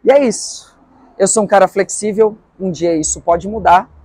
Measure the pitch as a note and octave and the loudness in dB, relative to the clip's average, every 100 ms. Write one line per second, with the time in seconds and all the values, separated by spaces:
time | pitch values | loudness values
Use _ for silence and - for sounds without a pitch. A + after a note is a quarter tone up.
0 | G3 C#4 C4 F#3+ - - - _ _ _ | 4 4 2 -2 -10 -16 -20 _ _ _
1 | _ _ F#3+ A3 G3+ G3 F#3 - F#3 - | _ _ -2 0 2 2 2 0 -6 -4
2 | G#3 G3+ A3 G#3+ _ _ F#3+ D3+ E3+ D#3+ | -6 0 0 -2 _ _ -8 -4 -2 -2
3 | D#3 - - E3+ F#3+ A3 F3 F3 A3 - | -4 -6 -2 -2 -2 -2 2 2 2 -18